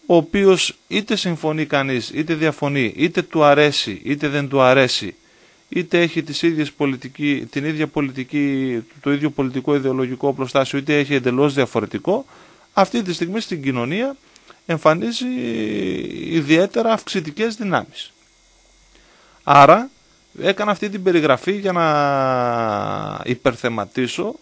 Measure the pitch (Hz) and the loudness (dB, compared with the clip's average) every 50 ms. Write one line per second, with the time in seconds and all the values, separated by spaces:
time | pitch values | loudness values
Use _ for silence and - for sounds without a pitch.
0 | _ - 175 170 151 156 - 202 196 190 190 170 - - - _ _ _ 170 208 | _ 4 4 4 4 2 0 4 6 6 6 4 2 -4 -6 _ _ _ -4 -4
1 | 202 - 226 196 - 180 170 147 - 156 156 156 156 151 151 139 135 135 131 120 | -2 -2 -4 -2 -2 -4 -4 -2 -2 -2 -2 -2 -2 0 0 0 0 0 -2 -4
2 | 110 - - 143 156 160 165 151 160 156 143 - 151 143 143 139 123 107 - - | -4 -4 -6 -6 -2 -2 -2 0 0 -2 0 -2 -4 -2 0 0 -2 -2 0 -2
3 | 147 170 - 180 170 _ - 160 151 147 143 143 151 147 139 - - 113 95 - | -2 0 0 -4 -6 _ 2 4 6 6 6 6 4 4 2 -2 -4 -6 -8 -8
4 | - 117 147 143 151 147 139 147 139 135 135 139 131 127 131 135 131 123 - - | -4 -6 -4 -2 -2 -2 -2 -2 -4 0 2 4 4 6 6 6 4 2 0 -4
5 | 107 92 - _ _ _ _ _ _ _ _ _ _ _ - 180 175 175 - 175 | -6 -8 -12 _ _ _ _ _ _ _ _ _ _ _ -6 -6 -4 0 0 0
6 | 170 160 165 165 156 147 143 - - 170 165 156 151 143 - _ 151 139 131 120 | 0 0 -2 -6 -6 -6 -6 0 0 0 0 0 -4 -6 -4 _ -2 -2 -2 -6
7 | 135 127 135 - 147 147 143 - - 117 - 139 139 156 156 151 156 147 - 151 | -10 -16 -10 -4 -2 -2 -2 -2 -6 -8 -8 -6 -4 -4 -2 -4 -4 -4 -2 -4
8 | 143 135 127 131 127 - 151 147 143 143 139 135 131 131 123 113 110 _ _ - | -4 -4 -6 -8 -10 -4 -2 -2 0 0 0 -2 -2 -2 -4 -4 -6 _ _ -6
9 | - 143 143 143 147 151 147 - 135 127 127 135 131 151 147 143 131 135 131 131 | -2 -2 0 0 -2 -4 -2 -2 -4 -2 -4 -4 -2 0 -2 0 0 -2 -2 -2
10 | 131 123 131 131 - 139 131 135 135 123 - 139 135 - - 139 135 147 147 147 | -2 -4 -4 -2 -2 -2 -2 -2 -6 0 0 0 0 0 -4 -4 -2 0 0 0
11 | 143 139 143 135 123 127 123 131 143 147 135 139 127 - - 117 104 - - 104 | 0 0 -2 0 0 0 0 2 0 2 2 0 -2 0 0 -4 -4 -2 -6 -6
12 | - 165 196 262 269 _ - - - - _ _ _ _ _ 202 196 - - 240 | -2 -2 -2 -2 -4 _ -20 -20 -20 -20 _ _ _ _ _ 0 0 2 0 -4
13 | 208 180 170 - 175 170 190 226 214 - 190 156 135 139 127 123 117 127 165 208 | -4 -4 -4 -4 -4 -4 -4 -6 -6 -6 -8 -4 -4 -2 -2 -2 -2 -2 -2 -4
14 | 247 277 277 _ _ _ _ - _ - - _ _ - 165 151 - 156 156 175 | -4 -4 -6 _ _ _ _ -20 _ -20 -20 _ _ -4 -4 2 4 4 4 4
15 | 214 233 226 233 254 247 254 254 247 240 233 226 214 214 214 208 196 190 - - | -2 -4 -4 -6 -6 -6 -6 -4 -4 -4 -4 -4 -4 -4 -4 -4 -4 -4 -4 -6
16 | - - - - - - 165 165 143 139 156 165 190 196 - 240 226 226 220 208 | -6 -8 -8 -10 -6 -2 -2 -2 2 4 4 4 4 2 0 -2 0 0 0 -2
17 | - - - 233 160 156 143 - 220 233 214 214 220 196 165 120 101 - - - | -4 -6 -6 -6 -6 -6 -6 -4 -4 -4 -4 -6 -4 -2 -2 -2 -2 -4 -16 -18
18 | - - _ _ _ _ _ _ _ _ _ _ _ _ _ _ _ _ _ _ | -18 -18 _ _ _ _ _ _ _ _ _ _ _ _ _ _ _ _ _ _
19 | _ _ _ _ _ _ _ _ _ 147 143 143 139 143 170 214 247 269 _ _ | _ _ _ _ _ _ _ _ _ 6 8 10 10 10 8 6 4 -4 _ _
20 | _ _ _ _ _ _ _ - 143 180 190 - 208 208 202 - 208 208 196 208 | _ _ _ _ _ _ _ -2 -2 -2 0 0 -2 -2 -2 -2 -4 -6 -6 -2
21 | 185 190 175 170 151 147 131 123 - 180 202 202 202 190 180 175 165 156 151 147 | 0 2 4 4 4 4 2 2 2 -4 -4 -2 -2 -2 0 0 2 2 2 2
22 | 143 143 139 135 135 131 127 123 123 120 117 117 113 110 104 101 101 104 98 101 | 2 2 2 2 0 0 0 0 0 0 0 -2 -2 -2 -2 -2 -2 -4 -4 -6
23 | 104 101 101 101 - - 123 117 _ 135 117 - - 120 117 110 101 95 - 131 | -6 -8 -10 -8 -6 -6 -6 0 _ -2 -2 0 -4 -4 -2 -4 -6 -6 -4 -4
24 | 127 117 - - 185 214 285 - | -4 -4 -4 -6 -6 -6 -8 -10